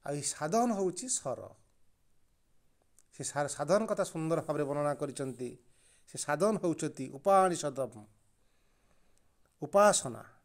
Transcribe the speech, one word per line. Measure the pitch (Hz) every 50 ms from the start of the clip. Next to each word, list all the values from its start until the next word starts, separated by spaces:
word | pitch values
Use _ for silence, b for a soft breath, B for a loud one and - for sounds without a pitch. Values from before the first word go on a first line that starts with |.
| _
ଆଉ | 139 143
ଏହି | 147 135
ସାଧନ | - - - 147 156 170 226 240 247 226
ହେଉଛି | 196 196 185 175 - - 254
ସ୍ୱର। | 254 - - 139 120 - 101 95 - _ _ _ _ _ - _ _ _ _ _ _ _ _ _ _ _ _ _ _ - _ _ _ _ _ _ _ - _ _ _
ସେ | - 139
ସା-, | - - 143 147 139
ସାଧନ | 139 - 147 143 180 208 220
କଥା | 220 - - 190
ସୁନ୍ଦର | - - 165 160 160 165 156
ଭାବରେ | 151 - 151 143 147
ବର୍ଣ୍ଣନା | 135 143 143 147 147 143
କରିଛନ୍ତି। | 139 147 143 123 - 143 131 123 120 127 123 - - _ b b b b b b b b b
ସେ | - -
ସାଧନ | - - 147 147 175 214 220 190
ହେଉଛନ୍ତି | - 175 156 - - 151 151 - 135 131
ଉପାଣିଷଦମ୍, | - 139 - 202 196 190 190 185 175 156 - 147 135 131 135 117 104 107 104 - _ _ _ _ _ _ _ _ _ _ _ _ _ _ _ _ _ _ _ _ _ _ _ _ _ _ _ _ _ _
ଉପାସନା। | - 147 - 202 202 208 190 - - - 117 107 107 - - -